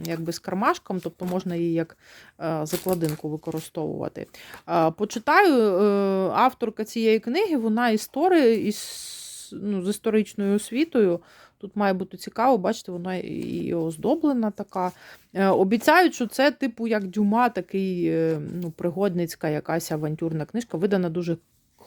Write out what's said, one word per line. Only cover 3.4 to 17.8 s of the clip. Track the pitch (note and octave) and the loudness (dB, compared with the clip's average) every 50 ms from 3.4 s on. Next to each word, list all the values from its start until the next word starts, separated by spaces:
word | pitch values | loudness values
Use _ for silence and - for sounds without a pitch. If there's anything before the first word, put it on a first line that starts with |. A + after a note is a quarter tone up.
| - E3 D#3+ D#3+ D#3+ - - E3+ D#3 D#3 D#3 - - - - - - - _ - - - - - - - | -8 -8 -8 -8 -8 -8 -8 -8 -6 -6 -6 -6 -6 -8 -8 -10 -14 -14 _ -20 -20 -20 -20 -18 -8 -2
Е, | E3+ E3+ D#3+ D#3+ | 0 2 2 2
почитаю, | E3 - G#3 G#3+ - A#3 A3 - D4+ F4+ G#4 F#4 D4 | 2 -2 -6 -6 -6 -6 0 4 4 6 6 6 6
е, | B3 A3 G#3 F#3 F3 G#3 G#3 G3+ G3+ G3+ G3 G3 F#3+ F#3+ F3 A2 | 6 4 4 4 4 4 4 4 2 2 0 0 0 0 0 2
авторка | B2 A#3 C4 B3+ - A#3+ A3+ A3 - G#3+ | 4 4 4 2 0 -6 -6 -6 -6 -10
цієї | - - A#3 A3+ A3 A3 A3 | -6 -4 0 4 4 4 4
книги, | G#3+ A#3 B3 E4+ G#4+ G4+ D#4+ C4 | 2 -2 -2 0 0 0 0 0
вона | A3 A3+ G#3+ A3+ A#3+ A#3+ | 0 0 0 2 2 2
істори-, | G#3+ G#3+ - - - C4+ D#4 F#4 F#4 E4 C#4 A#3 A3+ | 2 0 -2 -4 -4 0 2 4 6 6 6 6 4
із, | G#3 - G3+ G#3 - - - - - - - - - - - - - - - - - | 4 2 -2 -2 -4 -8 -12 -12 -14 -14 -14 -14 -16 -16 -16 -16 -18 -18 -16 -14 -10
ну, | G3 G#3 G3+ F#3+ | -6 -4 -4 -2
з | F3 F#3+ | -2 -2
історичною | G#3 - - A3+ G#3+ A3 G#3 - - - G3+ G3 G3+ | -4 -2 -2 0 2 2 0 0 -4 -4 0 0 0
освітою. | G#3 - - A3+ B3 D#4+ E4 - B3+ G#3+ F#3 E3+ E3+ - - - - - _ _ _ | 0 0 -2 -2 -2 -2 0 2 4 4 4 2 0 -4 -12 -20 -20 -20 _ _ _
Тут | - G3 - | -16 -10 -4
має | G#3 G#3 G3 F#3+ | 0 2 2 2
бути | F#3 F#3 - - F#3 | 0 -4 -8 -10 -14
цікаво, | - - - - A3+ C4 C4+ G#3+ | -14 -12 -4 0 4 4 4 4
бачите, | F3+ F#3 A3+ - - - | 2 0 -2 -2 -6 -10
вона | F3+ F3 F3 F#3 F#3 | -10 -8 -6 -6 -6
і, | F3+ - - - - | -6 -6 -6 -8 -8
і | - - - - - - - | -6 -6 -6 -4 -4 -2 -2
оздоблена | E3+ D#3+ E3 D#3+ D#3 - G3+ C#4+ E4 D#4+ D4+ C#4 B3 A3 G#3 | -2 -2 -4 -6 -4 -2 0 0 2 2 0 0 0 -2 -2
така. | G3+ - G#3 - - F#3+ F3+ F3+ F3+ - - - - - _ _ - | -4 -6 -12 -8 -6 -4 -4 -4 -4 -8 -18 -20 -20 -20 _ _ -2
Е, | F3 G3 G3 | 0 2 4
обіцяють, | F#3 - F#3+ F#3+ G#3+ A3+ - - D4+ F4 F#4 D#4+ E4+ | 4 4 4 4 2 2 4 6 6 6 6 4 2
що | - B3 G#3 | 0 -4 -4
це | - - C4+ D4 | 0 2 2 2
типу | - - - C4 - - A#3 A3+ | 2 0 -6 -6 -6 -4 -4 -2
як | A3 G#3+ G3 F#3 | -2 -2 -2 -2
Дюма, | F3+ G#3+ G#3 G3+ G#3 A3+ B3 B3 | 0 0 2 2 4 4 2 2
такий, | A#3+ F#3+ F3 - - G3 | 0 -2 -8 -4 -2 -2